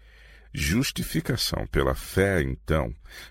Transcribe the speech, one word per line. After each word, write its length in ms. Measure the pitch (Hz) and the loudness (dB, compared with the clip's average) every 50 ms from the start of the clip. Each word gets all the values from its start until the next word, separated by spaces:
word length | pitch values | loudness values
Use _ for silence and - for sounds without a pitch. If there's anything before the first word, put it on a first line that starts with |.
| - - - - - - - - - - - | -20 -20 -20 -20 -20 -20 -20 -20 -20 -12 -6
Justificação 1120 | - 73 71 170 233 - - - - 175 - - 160 - - - - - - - - - | -2 0 2 2 2 2 0 -2 -4 -6 -2 -2 -4 0 0 -2 0 0 -2 -2 -2 -4
pela 280 | - - 76 69 65 67 | 0 2 2 2 2 2
fé, 460 | - - - - - 95 98 98 87 | 0 -4 -4 0 2 2 4 4 2
então, 540 | 71 65 65 - - - 80 80 69 58 - - - - - - - - | 0 0 -2 -6 -2 0 0 0 0 -2 -6 -10 -16 -20 -18 -18 -18 -10